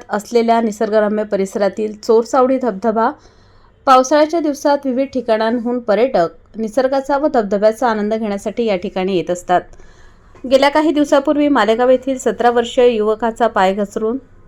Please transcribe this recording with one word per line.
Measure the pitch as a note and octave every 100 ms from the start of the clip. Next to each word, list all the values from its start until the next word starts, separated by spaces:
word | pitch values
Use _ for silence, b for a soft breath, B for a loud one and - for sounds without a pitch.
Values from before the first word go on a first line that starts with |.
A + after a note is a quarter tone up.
| -
असलेल्या | G3+ - A#3 A3+ A#3
निसर्गरम्य | A3+ G#3 A3 G#3+ G#3 G#3+
परिसरातील | G#3+ G3 F#3+ A3 G3 G3 G#3+ G#3
चोरसावडी | - A3+ A3+ C#4 B3+ C4
धबधबा, | B3 F#3+ A3+ A3 A#3 D4 b b b b b b -
पावसाळ्याच्या | B3+ C4 D4+ D#4 E4
दिवसात | D4+ C#4 D4 C#4+
विविध | C#4 B3 C4+
ठिकाणांहून | B3+ A#3 A3 A3+ B3 A#3 B3
पर्यटक | A#3+ G3+ B3+ G#3+ E3 - _ G#3+
निसर्गाचा | A3 C4 B3+ C#4 C#4 C#4
व | D4+
धबधब्याचा | B3 G3 G3+ G#3+ A3+ B3
आनंद | G#3+ G#3
घेण्यासाठी | A3 A3 G3+ G#3+ G3
या | A3+ F#3
ठिकाणी | F#3+ F#3+ F#3 F#3
येत | D#3
असतात. | F3+ - F3+ - - b b b b b b B3
गेल्या | C4 C#4
काही | A#3+ D#4
दिवसापूर्वी | C#4+ C#4+ C#4+ D4 D4 D4
मालेगाव | C4+ G#3 A3+ B3
येथील | B3+ C4+ B3+
सतरा | A#3 - A#3+
वर्षीय | A#3+ A#3 - B3
युवकाचा | A3 G#3 A3 A#3 A3+ A3+
पाय | A3 F#3+
घसरून | G3+ G3+ A3+ A3 C4 - -